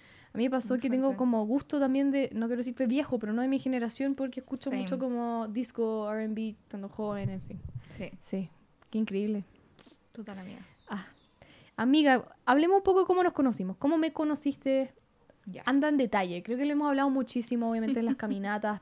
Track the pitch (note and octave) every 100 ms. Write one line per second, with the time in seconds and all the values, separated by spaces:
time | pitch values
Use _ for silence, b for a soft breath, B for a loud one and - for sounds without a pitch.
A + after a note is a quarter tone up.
0 | b b b - B3+ C4 - B3+ C4 B3+
1 | C4+ C4+ B3+ A3+ G#3+ C#4 - D4 C#4 C4+
2 | C#4 C#4 C4 G#3+ A#3 A#3+ B3 A#3+ B3+ C4
3 | D4 B3 G#3+ A3+ B3+ C4+ C4 B3+ A#3 -
4 | C4+ C#4 C4+ B3+ C4 C4 C#4 C4 F#3 C4
5 | C4 A#3+ A#3 A#3 A3 G#3+ A#3+ - A3+ A3
6 | G#3 G#3+ A3 A3 A3 G#3 _ G3+ G3 -
7 | G#3 G3+ G3 F#3+ - G3+ - - - -
8 | F#3 - - G3 F3 - _ _ - A3
9 | G#3+ G3 G#3 G#3 F#3 - _ - - _
10 | _ - G#3+ F#3+ F#3 - - - - G3+
11 | - - _ _ B B B - A#3+ D4+
12 | D4 B3+ - - - C4+ E4+ G4 F#4+ F#4+
13 | F#4 F4+ F4 E4+ C4 A3 F#3 F#3+ C#4+ E4
14 | D#4+ C#4+ D4+ D4 C#4+ C#4 C#4 C4+ C4 -
15 | _ _ - _ - F3+ - C#4 D4+ D4
16 | A#3+ G#3 F#3 F3 G#3+ B3 C#4+ D4 D4 C4+
17 | C#4 C4+ B3+ B3 A#3 A#3+ A3+ A3+ A3 A#3+
18 | A#3 C4+ G#3+ G3+ G3 G#3 G#3+ G#3